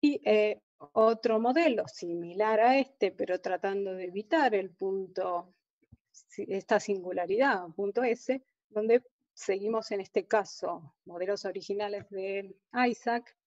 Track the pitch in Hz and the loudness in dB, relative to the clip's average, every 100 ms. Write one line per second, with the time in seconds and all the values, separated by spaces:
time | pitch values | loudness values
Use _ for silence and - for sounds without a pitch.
0 | 294 285 - 214 214 208 _ _ 143 - | 2 0 2 4 4 0 _ _ -6 4
1 | 220 226 240 220 233 269 339 220 180 - | 4 4 0 2 2 4 4 2 -2 -8
2 | 175 170 170 180 214 220 233 262 262 _ | -6 -6 -6 -2 2 4 6 4 2 _
3 | 196 185 202 180 185 185 196 196 196 185 | -2 0 -4 -2 -2 -4 -2 -2 -4 -6
4 | 180 185 214 330 269 208 190 170 190 196 | -8 -8 -2 2 4 2 -2 -4 -4 -4
5 | 190 180 180 175 185 _ _ _ _ - | -4 -6 -4 -4 -6 _ _ _ _ -20
6 | _ - _ - 208 190 - 208 208 196 | _ -20 _ -12 -6 -6 0 0 2 -4
7 | 180 180 175 202 277 208 175 165 202 202 | -2 -4 -2 2 2 2 -4 -6 -4 0
8 | 247 233 - 262 _ _ _ 214 220 240 | 0 -2 -2 -6 _ _ _ -4 4 4
9 | - _ _ - - 196 202 220 220 208 | 2 _ _ -14 -4 -2 -2 -4 -4 -6
10 | 190 - 185 220 196 - 180 175 151 _ | -2 -4 0 0 0 -6 -8 -8 -12 _
11 | - 175 185 202 196 190 170 202 208 202 | -18 -8 -4 -4 -4 -10 -6 -6 -4 -6
12 | 202 196 190 196 196 - _ 247 247 233 | -10 -8 -6 -6 -8 -16 _ 0 0 0
13 | - 233 247 _ | -4 -4 -6 _